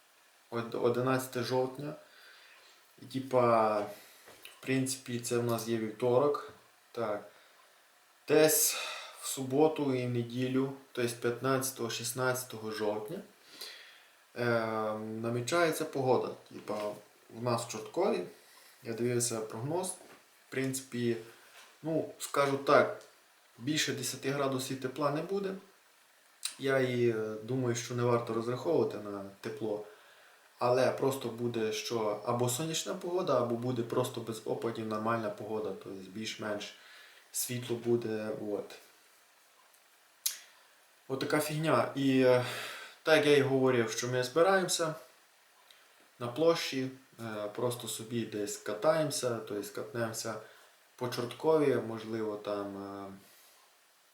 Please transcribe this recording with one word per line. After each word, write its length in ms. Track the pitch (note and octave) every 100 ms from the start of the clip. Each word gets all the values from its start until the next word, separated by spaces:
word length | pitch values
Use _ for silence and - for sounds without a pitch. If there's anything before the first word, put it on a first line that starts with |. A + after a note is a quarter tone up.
| _ _ _ _ _
од-, 240 | A#2 A2+
одинадцяте 680 | - A#2+ A#2+ B2+ B2+ B2+ B2+
жовтня. 520 | A#2+ B2+ C3 C3+ D3 D#3 - - - - - - - - _ -
І, 20 |
типа, 760 | - C3 - B2+ A#2+ A2+ G#2+ G#2+
в 800 | G2+ - - - - - - -
принципі, 600 | - C3 C3 - - A#2+
це 180 | - A#2+
в 60 |
нас 240 | A#2+ A2+ A2+
є 100 | A2+
вівторок. 720 | A2 - B2 B2+ D3 C#3+ - - _ _ _
Так. 360 | A#2+ A2 G#2 - - - - - _ _ _ _ _ -
Десь 460 | D3+ D#3 - - - - - - -
в 60 | -
суботу 680 | - C3 C3+ D#3 D#3 C#3+
і 120 | B2+ B2
в 40 |
неділю, 640 | A#2+ A#2 B2 B2+ C3 C3+ C3+ -
тобто 240 | - A#2+ -
п'ятнадцятого, 680 | A#2+ A#2+ C3 C3 B2+ - A#2
шістнадцятого 800 | - A#2+ B2+ B2+ B2 - A2 A2
жовтня, 480 | G#2+ G#2 G#2+ - - - - - - - - - - - _ _ -
е, 80 | A#2+ A#2 A2+ A2 G#2+ G#2+
намічається 840 | A2 A2 A#2 B2 A#2+ E3+ E3 D3+
погода. 440 | D#3 C#3 B2+ A#2+ - - -
Типа, 260 | - - G#2+ G#2 - - _ - A2+
у 40 |
нас 220 | B2 A#2+
в 40 | -
Чорткові, 560 | - - E3+ G3+ G#3 - - - - - -
я 100 | A#2
дивився 480 | A2 A#2+ A#2+ A#2+ A2+
прогноз, 460 | A2 A2+ C3+ F3 F#3
в 640 | - - - - _ _
принципі, 680 | B2+ C3 C3 - A#2+ A#2+ A2 - - - - - -
ну, 260 | D#3 D#3 D3 -
скажу 380 | - C#3+ C#3 C3+
так, 460 | - C3 - - - - _ _ _ -
більше 340 | B2 D#3 -
десяти 380 | B2+ B2 C3 C3+
градусів 500 | C#3+ C3+ C3 - B2+
тепла 300 | B2 - C#3+
не 120 | D3+
буде. 320 | F3 G3 F#3+ F#3+ - _ _ _ _ _ _ _ - -
Я 200 | C3+ C3+
і, 300 | B2+ B2 A#2+
е, 60 | A2 G#2+ G#2+
думаю, 320 | A#2 C3 B2
що 200 | A#2+ -
не 80 | A#2+
варто 320 | A#2+ A#2+ A2+
розраховувати 640 | A2+ A2+ C3+ D#3+ D3 A2 G#2
на 260 | G#2 G2+ G2 -
тепло. 460 | A2+ G#2+ A2 G#2 - - - - - - _ -
Але 320 | B2 C3 A#2+
просто 380 | - C3+ C3 A#2
буде, 440 | A2+ A#2+ A#2 A2
що 500 | - - A#2 G#2+ G#2
або 240 | - A#2+ B2+
сонячна 460 | - D#3+ D#3+ -
погода, 480 | F#3+ F3 F3+ F#3 B2+
або 120 | A#2
буде 280 | A#2 B2+ A#2+
просто 380 | A#2 C3+ B2 -
без 220 | A2 A2+
опадів 420 | - - A#2 A2+ A2
нормальна 440 | G#2+ A2 A#2 G#2+
погода, 380 | G#2 G#2 A2 G#2
тобто 420 | F#2+ - F#2+ F#2
більш-менш 640 | G2 A2 - G#2+ G2+ - - - - - - -
світло 440 | - - B2 A#2+ A#2
буде, 520 | A#2 A#2+ A2+ G#2+ G#2+ G#2 G#2+
от. 240 | G2+ - - - - _ _ _ _ _ _ _ _ _ _ _ _ - - - - _ _ _ _ -
От 120 | C3+
така 200 | C#3+ D3+
фігня. 520 | - D#3 D#3+ B2 A#2+
І, 260 | C#3 C#3 C3
е, 240 | B2+ B2 A#2+ - - - - -
так 140 | - D#3
як 100 | D3
я 100 | C#3+
і 60 |
говорив, 480 | B2+ C3+ C3 B2 A2
що 180 | - B2
ми 140 | B2+
збираємося 720 | B2 D#3+ F#3 G3 F3 - D#3+ D3+ - - _ _ _ _ - - _ _ _ -
на 100 | A#2+
площі, 640 | C3 E3 E3 - C3 C3 C3 - -
е, 280 | A2+ G#2+ G#2
просто 340 | A2+ B2 A#2+ A2+
собі 380 | - A2 A#2+ G#2+
десь 300 | G#2+ G2+ -
катаємося, 840 | - G#2 D#3 D#3+ D3 - B2+ A2+ -
тобто 260 | G#2 G2+
катнемося 600 | - A2+ A#2 A2+ A2 A2+ G#2+ - - - _ _ -
по 120 | B2
Чорткові, 680 | B2+ A#2+ - D#3 D#3+ C#3+ A#2+
можливо, 600 | A2+ A2 A2 A2 G#2+ G#2
там, 400 | G#2 G2+ G2+ G2
е, 360 | G2 G2 G2 F#2+ - - - - _ _ _ _ _